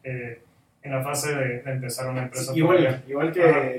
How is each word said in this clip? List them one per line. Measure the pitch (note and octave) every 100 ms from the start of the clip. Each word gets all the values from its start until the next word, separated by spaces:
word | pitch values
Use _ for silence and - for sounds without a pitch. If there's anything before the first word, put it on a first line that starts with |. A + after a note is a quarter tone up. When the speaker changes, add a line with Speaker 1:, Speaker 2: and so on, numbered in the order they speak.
Speaker 1:
eh, | C3 B2 A#2+ A#2+ _ _ _ _
en | C#3+
la | C3+
fase | C#3+ C#3+ D3+ C#3+
de, | B2+ A#2+
de | C3+
empezar | C3 B2 A#2+ C3
una | C3
empresa | B2+ B2+ C3
Speaker 2:
Sí, | D#3+
igual, | E3 F3+
Speaker 1:
todavía. | C3 C3 C3
Speaker 2:
igual | C#3 E3
que, | F3+
Speaker 1:
Ajá. | E3 C#3+ C3